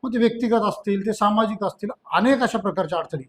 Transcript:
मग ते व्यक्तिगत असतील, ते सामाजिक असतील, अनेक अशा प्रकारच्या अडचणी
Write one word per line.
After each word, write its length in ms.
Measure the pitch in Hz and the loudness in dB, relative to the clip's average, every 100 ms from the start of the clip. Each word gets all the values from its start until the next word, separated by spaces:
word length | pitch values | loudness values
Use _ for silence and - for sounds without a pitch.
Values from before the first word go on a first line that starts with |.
मग 100 | 262 | -4
ते 40 | 233 | 2
व्यक्तिगत 440 | 226 233 233 226 | 2 2 0 2
असतील, 440 | 208 - - 196 196 | 0 -2 -2 -2 -2
ते 80 | |
सामाजिक 500 | 208 208 214 214 208 | 0 2 2 0 0
असतील, 260 | 196 - 202 - - | -6 -6 -10 -10 -2
अनेक 280 | 165 220 269 | 2 4 4
अशा 160 | 247 226 | 2 0
प्रकारच्या 420 | 196 190 170 170 | -4 -4 -4 -4
अडचणी 240 | 151 156 | -6 -10